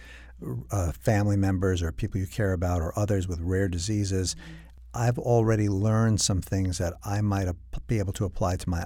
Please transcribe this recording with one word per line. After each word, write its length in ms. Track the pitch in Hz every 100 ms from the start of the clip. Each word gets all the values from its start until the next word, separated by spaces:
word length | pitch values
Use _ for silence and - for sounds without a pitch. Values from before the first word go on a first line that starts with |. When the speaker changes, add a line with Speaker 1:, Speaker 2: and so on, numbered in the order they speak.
| - - - - 156 120 -
Speaker 1:
uh, 200 | 104 85
family 440 | - - 107 101 101
members 440 | 98 95 95 90
or 100 | 82
people 280 | - 107 101
you 80 | 95
care 260 | - 101
about 280 | 92 90 87
or 160 | 82 -
others 300 | 104 101 87
with 120 | 85
rare 260 | 82 92 98
diseases, 680 | 87 90 107 98 95 90 -
Speaker 2:
Mm-hmm. 180 | - - - - -
Speaker 1:
I've 280 | - 120 123
already 500 | - 120 113 110 104
learned 500 | 98 107 110 113 104
some 220 | - 95
things 380 | - 98 95 90
that 140 | 87 - -
I 160 | 101
might 260 | 104 98 95
ap-, 380 | 87 - - -
be 140 | 113
able 140 | 98
to 120 | 98 98
apply 300 | - 92 87
to 140 | -
my 160 | 85